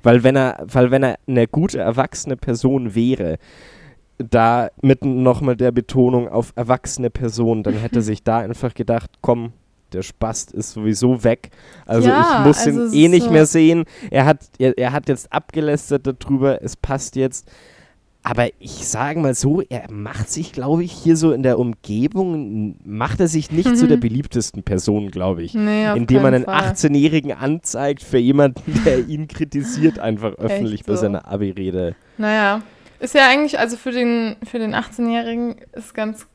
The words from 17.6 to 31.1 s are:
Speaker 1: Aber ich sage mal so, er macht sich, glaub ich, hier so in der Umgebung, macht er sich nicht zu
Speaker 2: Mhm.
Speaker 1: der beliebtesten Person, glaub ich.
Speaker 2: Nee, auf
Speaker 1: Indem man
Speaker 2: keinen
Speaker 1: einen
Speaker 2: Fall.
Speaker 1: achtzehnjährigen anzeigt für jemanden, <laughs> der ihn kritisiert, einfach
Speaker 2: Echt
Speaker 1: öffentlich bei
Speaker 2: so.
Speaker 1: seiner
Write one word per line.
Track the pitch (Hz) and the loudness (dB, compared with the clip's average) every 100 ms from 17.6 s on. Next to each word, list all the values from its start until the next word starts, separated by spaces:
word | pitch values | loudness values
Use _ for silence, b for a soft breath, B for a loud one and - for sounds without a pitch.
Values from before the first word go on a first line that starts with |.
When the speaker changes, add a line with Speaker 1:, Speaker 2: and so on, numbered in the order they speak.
| b b b b _ _ | b b b b _ _
Speaker 1:
Aber | - 117 120 _ | -6 -2 -2 _
ich | - - - | -18 -12 -8
sage | 113 139 156 | -4 -4 -2
mal | 147 | -2
so, | 123 135 170 - | 0 0 0 -2
er | 120 - | -10 -12
macht | 104 104 - 107 | -12 -10 -8 -8
sich, | - 170 | -6 -8
glaub | - 127 165 | -8 -2 -2
ich, | 175 | -2
hier | - 165 160 | -2 2 4
so | 160 | 4
in | 127 | 2
der | 131 120 | 0 0
Umgebung, | 123 113 - 107 139 208 185 156 113 110 107 - | -2 -6 -6 -2 -2 -2 -4 -4 -6 -6 -6 -10
macht | - 107 123 - | -12 -6 -4 0
er | 175 | 0
sich | 160 147 | 0 -2
nicht | 156 247 240 | -2 2 2
zu | 247 | 4
Speaker 2:
Mhm. | |
Speaker 1:
der | 240 | 4
beliebtesten | 117 120 143 123 - 101 | 2 -2 -4 -4 -4 -8
Person, | - 95 98 104 101 | -4 -2 0 -2 -2
glaub | 87 92 85 | -4 -4 -4
ich. | 85 | -4
Speaker 2:
Nee, | 220 208 214 214 | -2 -2 0 0
auf | 117 | -2
Speaker 1:
Indem | 117 131 | 2 4
man | 135 | 4
Speaker 2:
keinen | |
Speaker 1:
einen | 127 | 2
Speaker 2:
Fall. | 127 190 - | 2 0 0
Speaker 1:
achtzehnjährigen | 101 151 143 151 156 143 | 0 2 4 2 2 -2
anzeigt | 73 135 160 - 120 143 139 | -6 -4 -4 -6 -6 -4 -6
für | - 135 | 0 2
jemanden, | 120 139 139 127 - - | 4 4 4 0 -8 0
<laughs> | |
der | 214 131 120 | 2 0 -2
ihn | 151 156 | -8 -8
kritisiert, | - 151 143 180 190 156 - | -8 -6 -4 -6 0 0 0
einfach | 113 107 110 | -4 -4 -6
Speaker 2:
Echt | - | -4
Speaker 1:
öffentlich | 110 101 113 104 | -4 -2 -4 -6
bei | - 107 | -4 -2
Speaker 2:
so. | |
Speaker 1:
seiner | 110 | 0